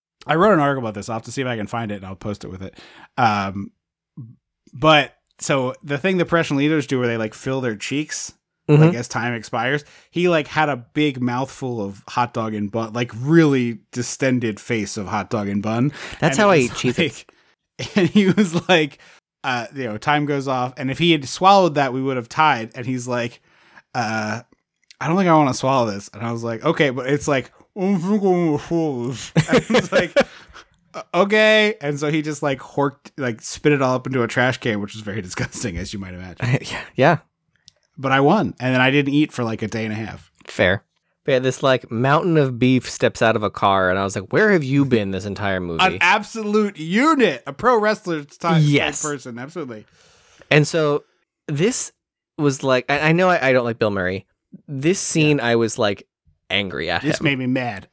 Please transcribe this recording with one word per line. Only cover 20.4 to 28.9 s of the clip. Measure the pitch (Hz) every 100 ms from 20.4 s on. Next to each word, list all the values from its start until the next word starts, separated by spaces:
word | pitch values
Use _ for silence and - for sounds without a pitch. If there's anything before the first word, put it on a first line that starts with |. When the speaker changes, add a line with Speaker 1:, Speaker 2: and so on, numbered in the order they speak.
| 135
Speaker 1:
off, | 127 127 127
and | 135
if | 135
he | 170
had | 160 131
swallowed | - 185 202 175 147
that, | 135
we | 127
would | 135 127
have | 117
tied. | - 156 123 113 127
And | 123
he's | 127 123
like, | 120 117 - _ _ _ - _ 131
uh, | 110 110 107 110 - _ _ _ _ -
"I | 143
don't | 180
think | 180
I | 160
wanna | 143 120
swallow | 131 135 117
this." | 101 -
And | 104
I | 117
was | 117
like, | 117 113
"Okay," | 139 170 147
but | 127 127
it's | 143 151
like, | 135 123 _ _ -
"I |
don't | 190 196
think | 180 208
I | 196
wanna | 180 170 147
swallow | - 170 160